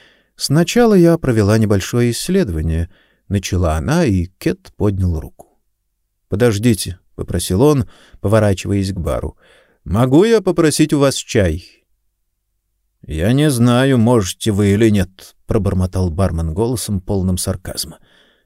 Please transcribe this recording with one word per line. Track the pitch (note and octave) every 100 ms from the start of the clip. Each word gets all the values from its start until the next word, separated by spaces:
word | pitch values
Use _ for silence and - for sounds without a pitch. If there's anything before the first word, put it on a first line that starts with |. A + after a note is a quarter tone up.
| _ _ _ -
"Сначала | - C#3+ E3+ A#3+ A#3
я | G3+ E3+ E3
провела | - A2 G2+ A2
небольшое | G#2 G2+ - A#2+ A#2+
исследование", — | A#2 - F#3+ C3+ D#2+ D#2 D#2+ E2 _ _ _ -
начала | G2 - F#2 E2+ D#2
она, | D2 D#3+ D#3+
и | F#2+ F2 _
Кэт | D#3+ - - -
поднял | G#2 F#2+ F#2 D#2+
руку. | - - _ _ _ _ _ _ _ _ _
"Подождите", — | G#2 A#2+ G2+ A#2+ G#2+ - F2+ _ -
попросил | F2+ F2 - F#2
он, | C#3+ C#3+ G#2+ - _ -
поворачиваясь | G2+ A2 G#2+ F#2+ G2 G2+ G2
к | F#2+
бару. | D#2 A#1+ D#2 - _ _ _ _
"Могу | - G2 B2+ C#3+
я | A3 A3
попросить | F#3 F3 E3 C#3 D#3
у | D3
вас | C#3
чай?" | - - A#2 F#2 D#2+ - _ _ _ _ _ _ _ _ _ _ _ _ _ -
"Я | D2+ F2+
не | C3+ D3+
знаю, | B2 B2 A#2+ C3+ B2+
можете | A2 B2 F#2 - A#2
вы | G2+ G#2
или | G2+ A2+
нет", — | G#2 F#2 - - _ -
пробормотал | A2+ F#2+ F#2 F#2 F#2+ F2+
бармен | D#2+ F#2 E2 E2
голосом, | D#2+ A#2 C3 - G2
полным | - G2+ F#2 F2+
сарказма. | - F2+ - - - - _ _ _ _